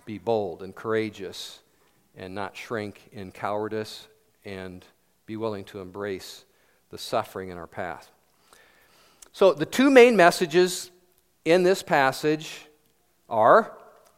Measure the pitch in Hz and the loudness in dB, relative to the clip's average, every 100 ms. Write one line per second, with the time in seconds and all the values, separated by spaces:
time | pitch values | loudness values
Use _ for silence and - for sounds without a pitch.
0 | - 101 113 113 98 80 95 - 113 110 | -16 -10 -2 -2 -2 -10 -16 -12 -4 -4
1 | 110 98 90 - - - _ _ _ _ | -4 -10 -16 -14 -16 -20 _ _ _ _
2 | _ - 92 98 95 - - 113 104 - | _ -18 -14 -10 -10 -12 -10 -10 -10 -14
3 | _ 107 95 - 104 104 107 110 107 - | _ -16 -16 -10 -8 -6 -6 -8 -10 -14
4 | - _ _ _ 104 95 92 90 - _ | -20 _ _ _ -16 -14 -14 -16 -20 _
5 | _ _ - 110 113 101 98 101 92 98 | _ _ -16 -8 -8 -8 -12 -16 -14 -10
6 | 101 92 - - _ _ _ _ _ - | -8 -8 -12 -20 _ _ _ _ _ -16
7 | - 117 104 98 92 87 82 - 87 73 | -6 -6 -6 -12 -12 -14 -14 -12 -10 -12
8 | - _ _ _ _ _ _ _ _ _ | -18 _ _ _ _ _ _ _ _ _
9 | _ _ - - 190 147 160 - 277 262 | _ _ -12 2 4 4 -4 2 6 8
10 | 240 208 170 - 175 170 180 - - _ | 8 8 4 4 0 2 2 -2 -12 _
11 | _ _ _ _ 160 185 180 190 - 156 | _ _ _ _ 2 4 4 0 0 2
12 | 135 - 151 156 160 - - _ _ _ | 2 0 -2 -2 -6 -18 -20 _ _ _
13 | _ _ - 110 117 202 220 - - _ | _ _ -6 2 6 6 4 -12 -20 _
14 | _ | _